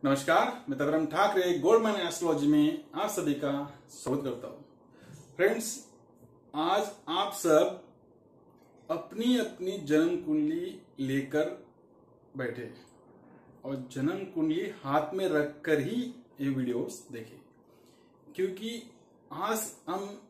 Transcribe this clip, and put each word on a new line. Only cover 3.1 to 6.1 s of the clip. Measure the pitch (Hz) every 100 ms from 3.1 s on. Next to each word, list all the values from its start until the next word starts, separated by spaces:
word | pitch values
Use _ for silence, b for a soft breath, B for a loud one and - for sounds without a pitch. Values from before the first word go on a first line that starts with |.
सभी | 190 151
का | 143 143 143 143 - -
स्वागत | - - 139
करता | 139 117 -
हूँ। | - - - - B B B B -
Friends, | 196 226 - - - - -